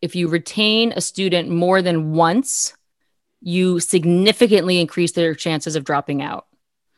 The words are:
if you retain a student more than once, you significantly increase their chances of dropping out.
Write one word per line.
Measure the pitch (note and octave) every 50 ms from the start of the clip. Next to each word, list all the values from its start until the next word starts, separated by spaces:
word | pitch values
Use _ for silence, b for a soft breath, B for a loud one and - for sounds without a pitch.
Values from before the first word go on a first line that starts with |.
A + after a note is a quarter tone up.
if | F3 E3 -
you | F3 E3+
retain | D#3+ E3+ E3 - - - A3 G#3+ G#3+ G#3+ A3+ A3+ A#3 -
a | F#3+
student | - - - G3 G3 F#3 F3+ F3 - -
more | E3+ E3+ F3 F#3 F#3+ F#3
than | F3+ F3+ E3+ D#3+ D#3 D#3 D#3
once, | E3 E3+ D#3+ F#3 B3+ C4+ - - - - - - _ _ _ _ _ _ _ _ _ _ _ _ _
you | - F3 F3 F#3 F#3 F#3 F3+ E3+
significantly | - - G3 F3 D#3 E3+ F3 F3+ F#3+ G#3+ A3 - B3 G3 G#3+ F#3+ E3 F#3 F3+ F3
increase | E3+ - - F3 E3+ D#3+ -
their | F3 E3+ D#3+ D3+
chances | - - E3+ D#3+ D3+ - E3 D3+
of | D3+ C3+
dropping | - D3 C#3+ - - C#3+ C#3
out. | C#3+ D#3 - - - _ _ _ _ _ _ _ _ _ _